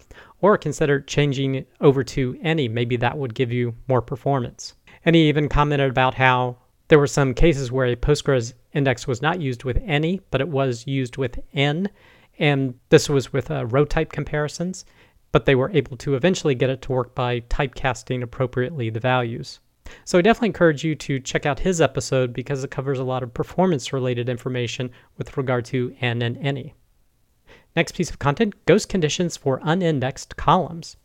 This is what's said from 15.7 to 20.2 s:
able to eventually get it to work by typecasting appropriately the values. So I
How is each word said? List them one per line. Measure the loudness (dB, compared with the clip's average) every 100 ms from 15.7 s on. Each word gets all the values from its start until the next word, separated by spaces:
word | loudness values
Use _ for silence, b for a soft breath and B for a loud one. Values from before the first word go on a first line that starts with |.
able | 0 -2 -6
to | -4 0
eventually | 2 2 0 0
get | -2
it | -2
to | -4
work | -4 -4
by | -4 -4 -4
typecasting | -4 -2 -2 -2 -4 -4 -6 -6
appropriately | -6 -4 -4 -2 -4 -4 -6
the | -2
values. | 0 0 -2 -8 -12 -18 _ _ B B
So | 0
I | 4